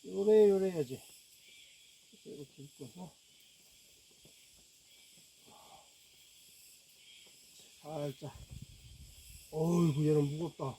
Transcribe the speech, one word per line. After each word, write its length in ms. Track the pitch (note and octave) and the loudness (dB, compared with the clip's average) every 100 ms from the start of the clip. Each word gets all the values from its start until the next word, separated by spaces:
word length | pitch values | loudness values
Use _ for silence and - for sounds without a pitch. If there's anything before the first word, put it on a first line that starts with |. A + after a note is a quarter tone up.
| - | -8
요래, 440 | F#3+ G3+ G#3+ G#3 | 0 6 8 8
요래 220 | G3 F#3+ | 6 0
해야지. 280 | E3+ C3 C3 - - - - - - - - - - - - - | -2 -4 -8 -14 -20 -20 -20 -20 -20 -20 -20 -20 -20 -20 -20 -20
이렇게 380 | D3 C#3 - | -18 -18 -18
묶어서. 500 | C#3+ - C3 F3 F3 _ _ - - _ - - - - - _ - - - - _ _ _ - - - - _ - - - - - - - - - - - - - - - - - - - - - - - - | -20 -18 -20 -16 -20 _ _ -20 -20 _ -20 -20 -20 -20 -20 _ -20 -20 -20 -20 _ _ _ -20 -20 -20 -20 _ -20 -20 -20 -20 -20 -20 -20 -20 -20 -20 -20 -20 -20 -20 -20 -20 -20 -20 -20 -20 -20 -20 -20 -20
살짝. 500 | D3+ D#3 D3 C3+ C#3+ - - - - - - - - - - - - | -10 -6 -6 -8 -14 -16 -18 -18 -18 -20 -20 -20 -20 -20 -20 -20 -12
어이구, 560 | D#3 E3 F3 E3+ C#3 D3+ | -4 0 2 2 2 2
얘는 160 | D3+ | 2
무겁다. 520 | C#3+ D3+ E3 - C#3 | 0 -4 -8 -8 -10